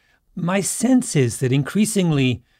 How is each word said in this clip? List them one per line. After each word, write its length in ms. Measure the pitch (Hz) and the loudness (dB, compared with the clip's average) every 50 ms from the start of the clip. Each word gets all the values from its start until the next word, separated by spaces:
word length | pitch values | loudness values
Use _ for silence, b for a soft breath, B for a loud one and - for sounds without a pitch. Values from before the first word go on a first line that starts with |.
| _ _ _ _ _ _ - | _ _ _ _ _ _ -10
my 260 | 185 165 170 190 202 | -6 -4 -2 -2 -2
sense 540 | 170 - - - - 254 262 254 - - - | -2 -4 -4 -2 0 2 2 2 2 2 0
is 240 | 151 127 113 - - | 0 0 0 0 -2
that 140 | 135 123 131 | -2 0 0
increasingly 920 | 143 135 - - 196 214 208 - 202 180 170 151 139 131 127 123 - _ _ _ _ | 0 0 0 0 -2 0 0 0 0 0 2 2 2 2 0 0 -2 _ _ _ _